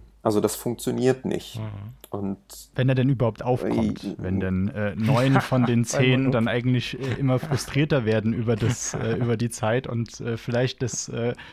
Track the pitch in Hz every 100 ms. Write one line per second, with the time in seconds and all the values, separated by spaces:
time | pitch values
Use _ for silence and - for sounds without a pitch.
0 | - _ 117 104 104 - 123 113 - 120
1 | 123 127 - - - 113 107 101 104 123
2 | - 101 101 98 - - - - 127 131
3 | 127 123 117 110 117 127 101 117 110 95
4 | 101 - 92 92 92 92 98 104 104 101
5 | 110 113 135 139 - 131 120 117 117 143
6 | 127 127 135 123 113 120 123 127 - -
7 | 131 110 135 127 - 127 - 139 151 147
8 | 110 110 107 117 113 117 113 120 - 123
9 | 113 113 120 110 120 - 110 123 - 117
10 | 117 - 120 113 - 120 127 - 123 -
11 | - 123 120 123 -